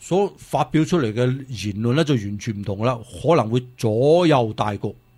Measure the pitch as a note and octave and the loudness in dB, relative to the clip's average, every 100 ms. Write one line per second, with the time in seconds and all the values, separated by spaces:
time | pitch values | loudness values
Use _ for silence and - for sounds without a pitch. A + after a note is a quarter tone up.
0 | - F3+ G3 - - C#3 C#3 D#3 D#3 F3+ | -2 0 0 -4 -4 -2 0 0 0 0
1 | A2+ G#2+ B2+ C3+ C3 G#2+ G#2 G2 A#2 C#3+ | 0 0 0 -2 -6 -8 -6 -2 0 2
2 | D3+ B2+ G2+ G2+ A#2+ G2+ G2+ G2 A#2 B2 | 2 0 -2 -8 -8 -8 -6 -4 -2 -4
3 | - E2+ C#3 E3 G#2+ B2 B2 - A2+ G#2+ | -8 -4 2 2 2 -2 -4 -4 -2 2
4 | C#3+ F3 E3+ C#3 A2 G#2+ G#2+ G2+ G#2+ - | 4 4 4 4 2 -2 -4 -4 -8 -10
5 | _ | _